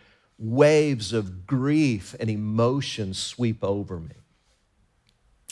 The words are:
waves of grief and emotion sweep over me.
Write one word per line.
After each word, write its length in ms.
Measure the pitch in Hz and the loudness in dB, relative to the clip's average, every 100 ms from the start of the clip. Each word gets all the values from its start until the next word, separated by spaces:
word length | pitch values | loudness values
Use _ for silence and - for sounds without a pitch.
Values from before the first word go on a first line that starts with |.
| _ _ _ - | _ _ _ -10
waves 760 | 110 123 147 151 151 123 95 | -2 6 6 6 4 0 -2
of 360 | 113 98 92 90 | -4 -4 -8 -4
grief 680 | 131 135 151 147 107 - - | -2 2 2 2 0 -6 -6
and 100 | 117 | -4
emotion 840 | 104 107 110 117 139 135 - 98 | -2 -2 2 2 0 -4 -6 -6
sweep 500 | 92 - - 120 110 | -6 -10 -4 -4 -2
over 360 | 98 101 92 90 | -4 -4 -4 -10
me. 160 | 78 - _ _ _ _ _ _ _ _ _ _ _ _ - | -12 -18 _ _ _ _ _ _ _ _ _ _ _ _ -20